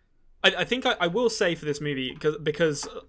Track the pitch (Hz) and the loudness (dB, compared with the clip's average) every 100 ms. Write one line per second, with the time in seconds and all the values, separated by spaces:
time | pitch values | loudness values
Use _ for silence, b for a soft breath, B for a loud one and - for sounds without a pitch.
0 | _ _ _ - 190 180 175 247 254 226 | _ _ _ 0 2 2 -2 0 0 2
1 | 175 196 233 233 185 165 151 143 147 135 | 2 2 0 2 0 0 -4 -4 -2 -4
2 | 127 156 156 156 151 151 165 143 - - | -4 -2 -2 0 -4 2 2 0 -6 -10